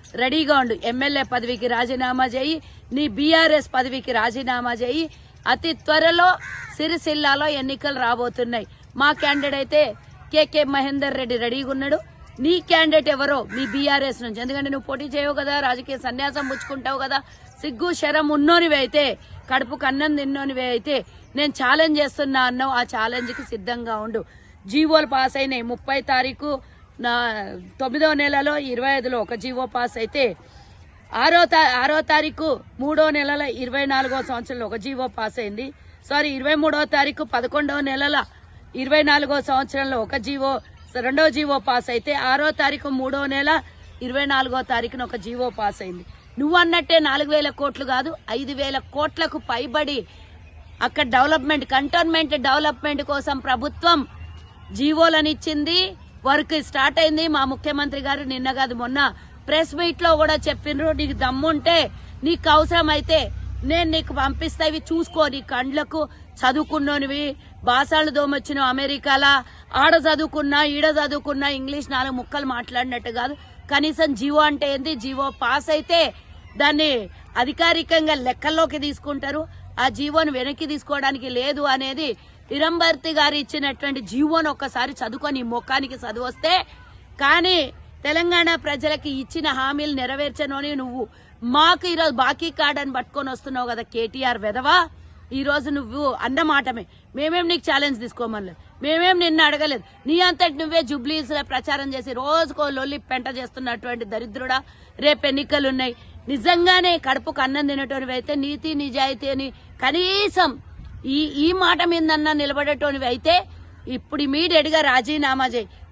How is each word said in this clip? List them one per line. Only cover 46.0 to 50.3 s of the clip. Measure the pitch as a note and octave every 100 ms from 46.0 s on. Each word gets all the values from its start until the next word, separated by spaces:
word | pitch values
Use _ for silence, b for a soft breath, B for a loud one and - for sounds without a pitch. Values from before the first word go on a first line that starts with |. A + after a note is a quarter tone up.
| - b b -
నువ్వు | D4 F4
అన్నట్టే | F4 E4+ D4 E4
నాలుగు | D4+ C#4 D4
వేల | D4+ D4
కోట్లు | - C#4+ B3+ C4+
కాదు, | B3+ C#4 - -
ఐదు | A#3 C4+
వేల | C4+ C#4 C4+
కోట్లకు | - C#4 D4+ D#4 E4 D4
పైబడి | - A#3+ C4+ C#4 D4 C4+ F3+ B B